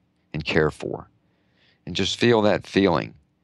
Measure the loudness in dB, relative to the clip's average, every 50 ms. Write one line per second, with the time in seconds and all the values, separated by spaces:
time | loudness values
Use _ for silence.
0 | _ _ _ _ _ _ -12 -10 -6 -4 0 0 0 0 -2 -6 -10 -10 -10 -12
1 | -14 -18 _ _ _ _ _ _ _ _ _ _ _ _ _ _ _ -8 -6 -4
2 | -4 -4 -2 0 2 4 4 4 4 2 2 0 -2 -2 0 2 2 2 2 0
3 | -2 -6 -12 _ _ _ _ _